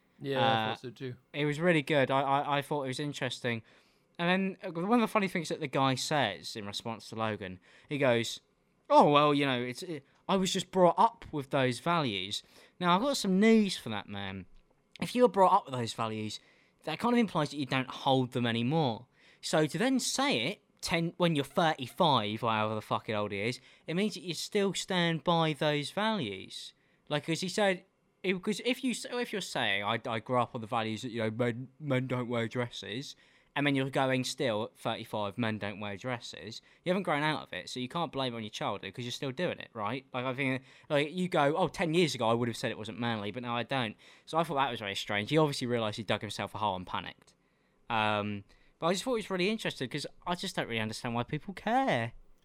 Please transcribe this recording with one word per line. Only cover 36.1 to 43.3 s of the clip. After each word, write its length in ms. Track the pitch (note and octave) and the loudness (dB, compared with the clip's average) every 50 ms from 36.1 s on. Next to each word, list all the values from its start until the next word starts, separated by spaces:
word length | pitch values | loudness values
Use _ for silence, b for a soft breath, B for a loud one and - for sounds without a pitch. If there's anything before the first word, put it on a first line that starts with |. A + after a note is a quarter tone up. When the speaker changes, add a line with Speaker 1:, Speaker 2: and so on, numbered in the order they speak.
| B2+ A#2 - - - - D#2+ G#2+ A2+ - b b b b b | -6 -6 -8 -12 -14 -12 -12 -12 -14 -14 b b b b b
Speaker 2:
you 60 | E3 | -2
haven't 140 | F3+ G#3 F#3 | -2 0 0
grown 180 | - D3+ C#3+ | 0 0 2
out 220 | D3+ D#3 D3+ F2+ C2+ | 2 0 0 -2 -4
of 80 | - - | -8 -8
it, 160 | F2+ - - | -8 -8 -8
so 100 | - B2+ | -8 -8
you 80 | B2+ B2 | -6 -4
can't 240 | - E3+ E3 C3 | -4 -4 -4 -4
blame 220 | - C3+ C3 B2+ A#2 | -4 -4 -4 -4 -4
it 20 | |
on 60 | A#2 | -6
your 80 | A2 G#2 | -8 -8
childhood 420 | - - D#3 B2+ G#2 F#2+ - G2 | -6 -4 -4 -4 -4 -4 -6 -10
'cause 140 | - - A#2+ | -8 -8 -8
you're 40 | A#2+ | -8
still 180 | - - D3 C3+ | -6 -6 -6 -6
doing 260 | B2+ - F3+ D3+ - - | -4 -2 -2 -4 -4 -6
it, 120 | - - | -10 -12
right? 320 | - A2+ G#2 G#2 B2 C#3 C3 _ | -8 -6 -4 -4 -4 -6 -8 _
Like, 140 | - B2+ B2 | -8 -4 -4
I 80 | C3 B2 | -4 -2
think, 280 | B2+ C#3+ C3 C3 B2 B B B B B B | -2 0 -2 -2 -2 B B B B B B
like, 200 | D#3 C#3 D3 D3+ D#3+ | 0 0 0 0 -2
you 140 | F#3 F#3 F3+ | -4 -2 0
go, 280 | F3+ D#3+ C#3+ C#3 D#3+ | 2 4 4 4 4
"Oh, 120 | F3+ F#3 - | 2 0 0
ten 260 | - - F#3+ D#3+ D#3 | 0 -2 -2 2 4
years 200 | F3 F3+ C#3+ - | 4 2 2 2
ago 140 | A#2 A#2 A2 | 0 2 2
I 60 | A#2 | 4
would 140 | A#2 B2 A#2 | 2 2 -2
have 100 | A2+ - | -2 -4
said 120 | - A#2 | -4 -4
it 60 | A2 | -4
wasn't 240 | D2+ - G#2 F#2+ G#2+ | -6 -8 -10 -6 -4
manly, 300 | A#2 A#2+ A2+ G#2+ G2+ G#2 | -2 -2 -2 -2 -4 -4